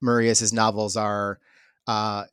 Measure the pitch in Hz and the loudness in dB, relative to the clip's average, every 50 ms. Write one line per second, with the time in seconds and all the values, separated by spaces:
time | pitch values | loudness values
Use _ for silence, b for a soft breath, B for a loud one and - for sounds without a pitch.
0 | 131 123 120 117 113 117 110 - 110 104 113 113 110 110 101 107 107 104 92 113 | 0 2 2 4 4 4 2 2 0 0 0 2 2 2 0 0 -2 -4 -2 -2
1 | 107 104 104 104 101 101 98 - b b b b b b b b b 123 113 107 | -2 -2 -2 -2 -4 -4 -6 -10 b b b b b b b b b -2 -2 0
2 | 107 107 104 101 101 - | 0 -2 -4 -6 -8 -8